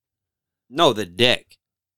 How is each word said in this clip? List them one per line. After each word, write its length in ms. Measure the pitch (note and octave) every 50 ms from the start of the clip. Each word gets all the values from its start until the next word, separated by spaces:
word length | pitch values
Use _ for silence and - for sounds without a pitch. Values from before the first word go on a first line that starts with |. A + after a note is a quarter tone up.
| _ _ _ _ _ _ _ _ _ _ _ _ _ -
No, 240 | B2 D#3 E3+ C3+ A2
the 100 | G#2+ G2+
dick. 540 | F2 E2+ G#2+ A#2+ B2 A2 - - _ _ _ _ _ _ _ _ _ _